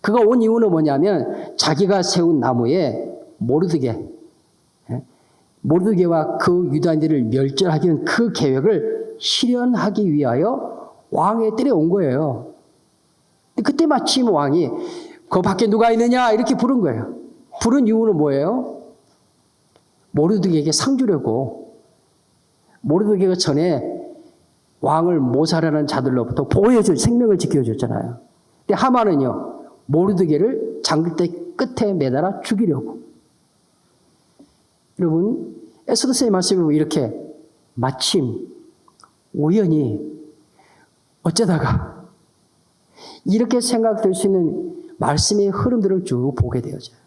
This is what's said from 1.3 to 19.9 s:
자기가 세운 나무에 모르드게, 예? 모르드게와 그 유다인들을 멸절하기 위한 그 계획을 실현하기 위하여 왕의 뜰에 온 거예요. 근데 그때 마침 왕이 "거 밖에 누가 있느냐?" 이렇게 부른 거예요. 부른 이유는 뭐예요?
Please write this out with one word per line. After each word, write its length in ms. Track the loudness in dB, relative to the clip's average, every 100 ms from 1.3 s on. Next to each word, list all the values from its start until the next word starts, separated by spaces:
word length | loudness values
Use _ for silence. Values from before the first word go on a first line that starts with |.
| -6 -12 -4
자기가 460 | -2 2 2 2
세운 380 | 2 2 2 2
나무에 760 | 2 0 0 0 0 -4 -10 -14 -20 -8
모르드게, 720 | 0 0 2 0 -2 -4 -10 -16 -20 _ _ _ _ _ -10
예? 140 | -10 -10 _ _ _ _ _
모르드게와 760 | 0 2 2 2 2 2 0 -2
그 300 | 0 2 0
유다인들을 520 | 0 0 0 0 0 0
멸절하기 640 | 0 0 0 0 2 2
위한 180 | 0 0
그 260 | 0 0
계획을 840 | 0 0 2 2 0 -2 -6 -8 -8
실현하기 920 | -4 0 0 0 0 0 0 0 0
위하여 840 | 2 2 2 0 -2 -8 -14 -18 -20 _
왕의 440 | -2 0 2 0 0
뜰에 120 | 0
온 200 | 2 2
거예요. 640 | 2 2 0 -2 -4 -10 -20 _ _ _ _ _ _ _ _ _
근데 160 | -4 -2
그때 160 | 2 2
마침 440 | 2 0 0 2
왕이 400 | 2 2 2 0 -4 -10 -14 -18 -20 -2
"거 120 | 0
밖에 260 | 0 0 2
누가 240 | 4 4
있느냐?" 400 | 4 2 2 2
이렇게 240 | 0 0 0
부른 240 | 0 2
거예요. 320 | 0 -2 -8 -12 -18 -20 _ -4
부른 260 | 0 2 2
이유는 300 | 2 2 2
뭐예요? 640 | 0 0 -2 -4 -6 -12 -20 -20 _ _ _ _ _ _ _ _ _